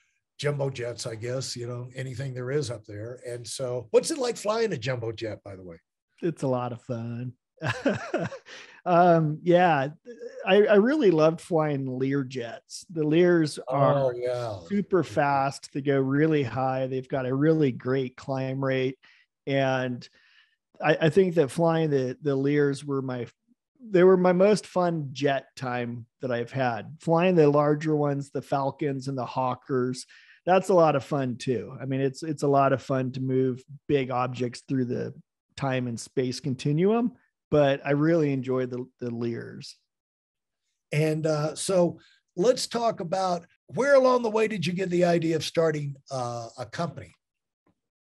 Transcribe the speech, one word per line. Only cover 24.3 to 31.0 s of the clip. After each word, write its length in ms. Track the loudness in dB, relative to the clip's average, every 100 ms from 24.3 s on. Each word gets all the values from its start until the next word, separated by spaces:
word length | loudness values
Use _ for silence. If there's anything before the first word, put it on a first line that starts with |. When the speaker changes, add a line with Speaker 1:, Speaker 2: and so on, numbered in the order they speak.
Speaker 2:
most 340 | 4 4 4 0
fun 440 | -2 0 -2 -6
jet 360 | -2 0 0 -4 -10
time 500 | -6 -4 -6 -8 -14 _
that 100 | -4
I've 200 | -4 -4
had. 440 | -2 -2 -2 -8 -8
Flying 340 | 0 2 4
the 160 | 6 6
larger 440 | 6 2 0 0
ones, 360 | 0 0 -2 -6
the 100 | -10
Falcons 640 | -4 -4 -2 -4 -4 -4 -6
and 100 | -8
the 80 | -6
Hawkers, 800 | -4 -4 -4 -4 -2 -2 -4 -12 -20 _ _ 0
that's 240 | 2 4
a 40 |
lot 220 | 4 4
of 80 | 2